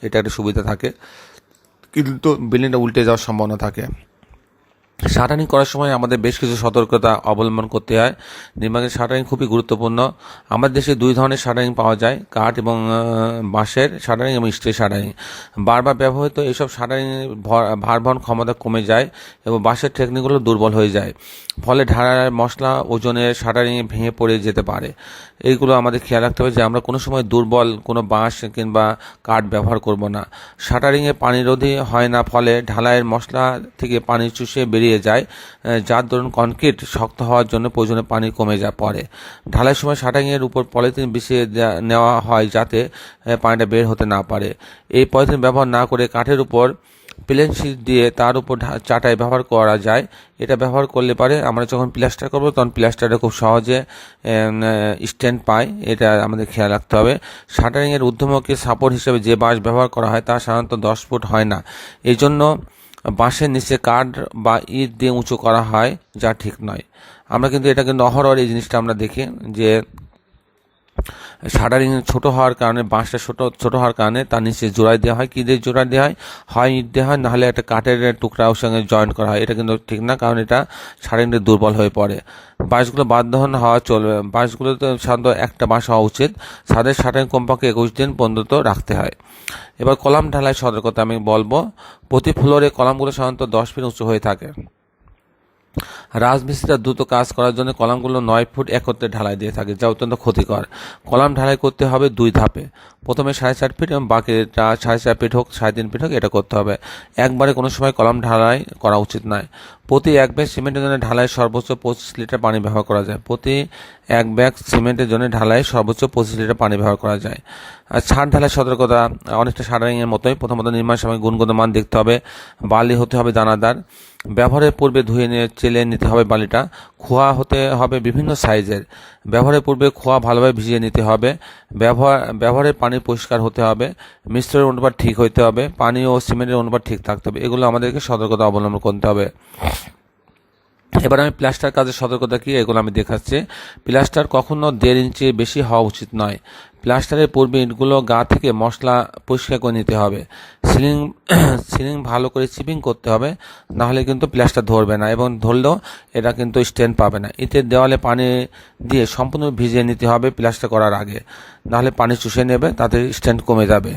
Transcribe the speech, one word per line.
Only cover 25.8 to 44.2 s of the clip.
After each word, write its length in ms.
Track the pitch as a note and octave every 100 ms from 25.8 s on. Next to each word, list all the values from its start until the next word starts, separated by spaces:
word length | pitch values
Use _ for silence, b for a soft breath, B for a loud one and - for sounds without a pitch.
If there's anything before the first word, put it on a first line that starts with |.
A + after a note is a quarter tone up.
| A#2+ A#2+
খেয়াল 240 | - A#2
রাখতে 200 | A#2+ -
হবে 80 | B2+
যে 120 | A#2
আমরা 160 | A2 A#2+
কোনো 200 | - B2+
সময় 240 | C3 C3
দুর্বল 540 | G#2+ A#2+ A2 A#2+ A#2 G#2+
কোনো 240 | - A#2+
বাঁশ 440 | G#2 A2 A2+ - G#2+
কিংবা 400 | A#2 A2 A2 G#2+ A2 B B
কাঠ 200 | - A2
ব্যবহার 360 | G2+ G#2+ G#2 A2
করব 280 | A2 G2+ G#2
না। 180 | G#2 G2 B B -
শাটারিংয়ে 540 | - B2 C#3 C#3+ C#3+
পানিরোধী 640 | C#3+ B2 B2 B2 C3 C#3 C#3
হয় 300 | A2+ A#2+ A#2+
না, 160 | A#2+
ফলে 380 | A#2 A#2+ A#2+ A#2+
ঢালাইয়ের 440 | A2+ G#2 A#2+ B2
মশলা 540 | A#2 A2+ A#2 B2+ B2+ B2 A3+ -
থেকে 220 | B2 A#2+
পানি 300 | - A#2+ A#2
চুষে 360 | - A#2+ C3+
বেরিয়ে 340 | B2 A2+ A#2 G#2+
যায়, 260 | G#2+ A#2+
আহ, 540 | - - - - A#2 A2+
যার 280 | G2 A#2+ A#2+
দরুন 220 | B2 B2+
কংক্রিট 560 | A#2 A#2 A#2 D3+ A2
শক্ত 360 | - - A2+ -
হওয়ার 260 | A#2+ B2 A2
জন্য 220 | A2+ A#2
প্রয়োজনে 320 | A#2 A2 A2+
পানি 300 | A2+ A2+ A2
কমে 260 | - G#2+ G#2
যা-, 140 | G#2 -
পড়ে। 260 | G#2 G2+ - B B B -
ঢালাইয়ের 260 | A2+ C3
সময় 200 | C#3 D3
শাটারিংয়ের 480 | C#3+ B2+ C#3 C#3 C#3
উপর 200 | B2+ B2+
পলিথিন 480 | A#2+ A#2+ B2 C3 B2+
বিছিয়ে 340 | A#2 - B2+
দেয়া, 360 | A2+ A2 A2+ F2
নেওয়া 380 | A2+ A#2 A#2 A#2
হয়, 280 | G#2 A2+ G#2+
যাতে, 420 | A2 A#2 A2+ B2 B B B
আহ, 120 | A#2 A#2
পানিটা 280 | A2+ A2+
বের 220 | G#2+ A2+ A2+
হতে 180 | G#2+
না 160 | G#2+ G2